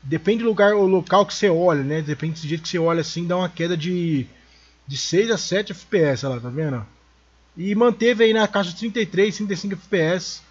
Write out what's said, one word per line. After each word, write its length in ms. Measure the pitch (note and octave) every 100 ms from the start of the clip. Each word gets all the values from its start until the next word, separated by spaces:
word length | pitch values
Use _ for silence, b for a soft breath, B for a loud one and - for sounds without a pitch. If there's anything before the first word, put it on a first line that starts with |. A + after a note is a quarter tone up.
depende 400 | C3+ D#3+ G3 A3+
do 60 | A#3
lugar, 260 | G3+ G3+
o 100 | G#3
local 400 | F#3+ F#3+ F3+ G3
que 80 | G3
você 160 | - G#3
olha, 360 | E3 F3+ D3+
né? 180 | C3+ D#3
Depende 380 | D3+ D3 D#3 D#3+
do 80 | D3+
jeito 140 | D#3+
que 60 | -
você 80 | F3
olha 260 | E3 E3+
assim, 220 | D#3 E3
dá 120 | E3+ F3+
uma 120 | F3+
queda 280 | - E3+ E3+
de, 500 | D#3+ F3+ E3+ D3 B2 b b b b b
de 120 | - C3+
seis 340 | - E3+ A3+
a 80 | G3+
sete 320 | - F#3 G#3
F 160 | G3 -
P 100 | G3+
S, 300 | D3+ B2+ C3+
olha 80 |
lá, 60 | B2
tá 80 | B2
vendo? 360 | C3+ D#3 B2+ G#2 _ _ _ _ _ _ -
E 160 | F#3 G#3
manteve 480 | A#3+ G#3+ A3+ A3+
aí 80 | A3+
na 160 | A3 G#3
caixa 220 | G3+ F3
de 60 | E3
trinta 220 | A3+ A#3
e 80 | G#3+
três, 300 | E3+ G#3 -
trinta 160 | G#3
e 40 | F3+
cinco 180 | G3+
F 120 | G3 -
P 80 | G3
S. 440 | D#3+ F#3 - - _